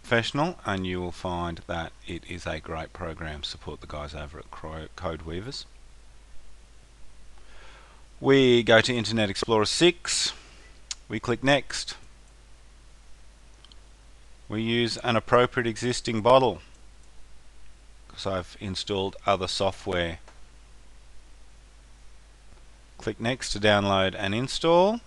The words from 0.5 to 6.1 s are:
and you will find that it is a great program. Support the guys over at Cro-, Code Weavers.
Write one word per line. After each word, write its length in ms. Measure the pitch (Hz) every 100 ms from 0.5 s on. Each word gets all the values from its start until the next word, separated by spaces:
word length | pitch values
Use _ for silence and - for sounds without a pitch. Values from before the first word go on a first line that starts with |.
| 175
and 220 | - 98 92
you 140 | 90
will 100 | 90
find 520 | - 92 87 85 82 -
that 240 | 85 80 - -
it 160 | 87 -
is 180 | 90 87
a 140 | 80
great 320 | - 80 80
program. 500 | - 87 80 80 73
Support 380 | - - - 76
the 80 | -
guys 260 | 82 73
over 240 | 76 73 78
at 100 | -
Cro-, 340 | - 78 80 78
Code 280 | - 90 80
Weavers. 440 | 85 85 113 - - - - - -